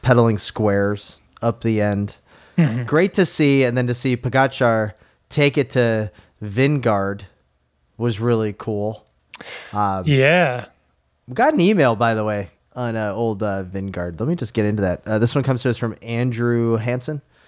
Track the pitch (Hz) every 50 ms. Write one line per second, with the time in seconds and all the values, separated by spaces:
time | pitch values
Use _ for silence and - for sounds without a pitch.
0 | - - 120 120 117 117 107 101 - - - - 107 104 98 101 98 101 104 104
1 | - - - - _ _ _ - 117 117 113 - - 113 110 104 104 104 101 101
2 | 101 101 - _ _ _ _ - - _ - - 165 127 110 123 120 113 143 156
3 | 185 196 - 202 180 - - - 151 143 139 135 131 120 120 127 123 123 120 123
4 | - 135 123 120 - 127 117 135 135 127 - - 127 117 113 110 107 104 - _
5 | _ _ _ _ _ - - 151 143 143 120 151 131 - - 131 120 117 113 110
6 | 107 101 - - - _ _ - 110 104 98 120 135 143 151 139 120 117 104 98
7 | 98 98 101 101 98 - _ _ _ _ _ _ _ _ _ _ _ _ _ -
8 | 117 120 110 101 113 120 117 113 110 104 101 - - 117 107 101 104 107 110 -
9 | _ _ _ _ _ _ - - - - - - - - - 104 104 98 95 95
10 | 90 151 143 131 131 147 170 180 170 135 123 120 107 - _ _ _ _ _ _
11 | _ _ _ _ _ - 127 214 247 302 320 233 170 196 214 185 143 123 113 101
12 | 120 117 113 110 107 107 104 104 95 - _ _ _ _ - 131 123 117 113 110
13 | 107 104 95 110 117 113 107 98 107 104 98 98 95 90 95 98 95 98 90 90
14 | 87 87 85 80 117 147 175 170 123 - - 113 107 104 107 104 98 90 90 -
15 | - 104 110 107 113 120 - 147 127 131 131 120 - 127 113 - 123 113 101 -
16 | - 117 117 117 123 127 117 113 120 120 120 117 117 117 113 113 110 123 123 127
17 | 123 - 151 143 - _ _ _ _